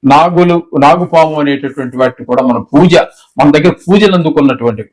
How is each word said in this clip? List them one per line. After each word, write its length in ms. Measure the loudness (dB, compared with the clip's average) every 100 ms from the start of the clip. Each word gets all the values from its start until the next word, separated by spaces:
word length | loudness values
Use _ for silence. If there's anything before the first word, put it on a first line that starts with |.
నాగులు, 580 | 2 2 2 2 0 0 -4 0
నాగుపాము 600 | 2 2 0 0 0 0
అనేటటువంటి 560 | -4 -4 -8 -10 -10 -2
వాటిని 300 | -4 -4 -6
కూడా 160 | -2
మనం 240 | -2 -4 -2
పూజ, 220 | 0 2 2 0 _ _ -2
మన 120 | 0
దగ్గర 220 | 2 0 -2 0
పూజలు 260 | 2 2
అందుకున్నటువంటి 720 | 0 0 0 0 0 -4 -6 -12